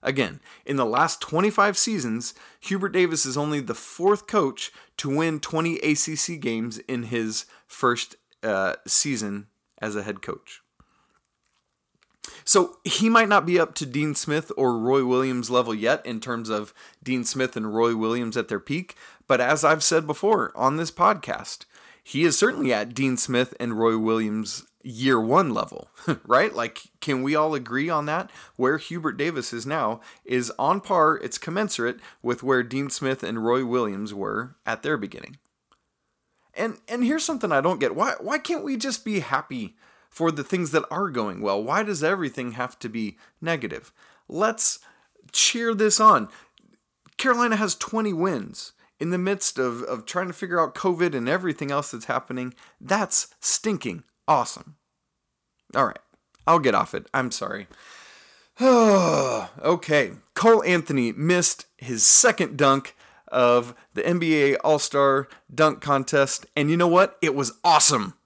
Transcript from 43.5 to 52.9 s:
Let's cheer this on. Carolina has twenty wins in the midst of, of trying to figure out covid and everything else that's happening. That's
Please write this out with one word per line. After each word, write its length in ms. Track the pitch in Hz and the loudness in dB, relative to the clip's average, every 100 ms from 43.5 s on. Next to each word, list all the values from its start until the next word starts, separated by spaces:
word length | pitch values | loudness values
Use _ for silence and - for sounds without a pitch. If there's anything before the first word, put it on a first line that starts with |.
| 160 113 64 - _ _ _ _ | -4 -4 -10 -16 _ _ _ _
Let's 520 | 160 214 220 - - - _ _ _ _ | -2 -2 0 -4 -4 -14 _ _ _ _
cheer 440 | - - 233 233 220 | 0 0 0 -2 2
this 240 | 214 - | 2 6
on. 300 | 220 160 104 - _ _ _ _ _ _ _ - | 8 6 2 -12 _ _ _ _ _ _ _ -4
Carolina 400 | 262 240 240 214 | 0 2 2 0
has 180 | 208 - | -2 -4
twenty 360 | - 220 214 | -6 -4 -2
wins 600 | 165 185 147 95 - - _ _ _ | 0 -2 -2 -8 -14 -18 _ _ _
in 120 | 160 | -4
the 80 | 180 | -2
midst 400 | 185 196 - - | -2 -2 -2 -2
of, 240 | 127 120 | -4 -4
of 240 | - 123 - | -8 -8 -6
trying 180 | 180 185 | -6 -6
to 80 | |
figure 260 | 165 185 175 | -8 -4 -2
out 140 | 160 | -2
covid 400 | - 190 170 175 | 0 -2 2 0
and 160 | 139 117 | 0 -2
everything 400 | 175 180 143 139 | -2 -2 -6 -4
else 220 | 143 143 | -4 -4
that's 140 | 120 - | -10 -4
happening. 500 | 127 - 127 127 - - _ | -4 -4 -10 -10 -14 -20 _
That's 540 | - | -2